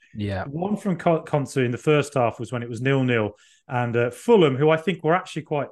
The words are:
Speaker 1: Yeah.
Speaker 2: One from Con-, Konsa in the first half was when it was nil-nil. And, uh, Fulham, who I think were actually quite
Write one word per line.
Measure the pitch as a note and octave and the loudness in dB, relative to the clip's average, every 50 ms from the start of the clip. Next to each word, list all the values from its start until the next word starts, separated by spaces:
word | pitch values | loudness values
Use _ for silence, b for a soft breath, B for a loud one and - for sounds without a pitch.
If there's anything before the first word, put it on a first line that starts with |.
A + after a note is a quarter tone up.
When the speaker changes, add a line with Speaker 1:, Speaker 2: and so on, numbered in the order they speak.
| b b - | b b -10
Speaker 1:
Yeah. | A2 G#2 G2+ G2 F#2 - | -8 -6 -4 -4 -6 -6
Speaker 2:
One | C#3+ C#3 D#3+ F3+ G3+ G#3 G3+ | -8 -8 -6 -4 -4 -4 -4
from | - G#3 F3 | -2 -4 -4
Con-, | D#3+ - F3 E3 D#3 - | 0 2 2 2 2 0
Konsa | - - D3 C3+ - - C#3 B2+ | -2 -2 -2 -2 -2 -2 -2 0
in | A#2+ | 0
the | B2 A2+ | -2 -2
first | - D#3 D3+ D3 C#3+ - - | 0 2 2 2 2 0 0
half | C#3 A#2+ A2+ - - | 0 0 0 -2 -4
was | A#2+ - B2+ | -8 -8 -8
when | A#2+ A#2+ | -8 -8
it | A#2+ | -8
was | A#2+ A2 | -8 -4
nil-nil. | B2+ C3+ C#3 C3+ C3 B2 B2 A2+ G#2+ G#2 b b b b b b b - | -2 0 0 2 2 2 2 2 0 -2 b b b b b b b -6
And, | C3+ B2 B2 A#2+ A2+ A#2+ | -4 -4 -2 0 0 0
uh, | A#2+ B2 | 0 0
Fulham, | - - - - A#3+ G#3 D#3+ D3 C3 | -2 -2 2 4 6 6 6 4 4
who | B2+ D3 D#3 | 2 2 2
I | D#3+ D#3+ | 2 2
think | D#3+ G3+ F3 - - | 0 -2 -4 -2 0
were | D#3 E3 | 0 0
actually | F3+ F3+ - - D#3+ | 0 -2 -4 -10 -12
quite | C#3+ - D#3 D3 C3 - | -8 -6 -6 -6 -6 -6